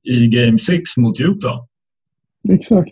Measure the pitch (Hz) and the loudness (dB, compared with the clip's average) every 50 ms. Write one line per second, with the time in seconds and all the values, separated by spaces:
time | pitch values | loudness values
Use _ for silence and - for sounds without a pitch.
0 | - 127 127 120 120 113 113 123 120 117 113 110 - - 180 170 - - - 127 | -6 -2 0 2 2 2 2 2 2 2 2 0 0 0 -2 -2 -4 -4 -2 -2
1 | 120 113 - - 143 185 202 202 - 120 120 123 - _ _ _ _ _ _ _ | 0 0 0 0 -2 -2 -2 -2 -4 -8 -8 -8 -14 _ _ _ _ _ _ _
2 | _ _ _ _ _ _ _ _ - 202 190 - - - 226 185 165 - | _ _ _ _ _ _ _ _ -2 0 0 0 2 2 2 2 0 -2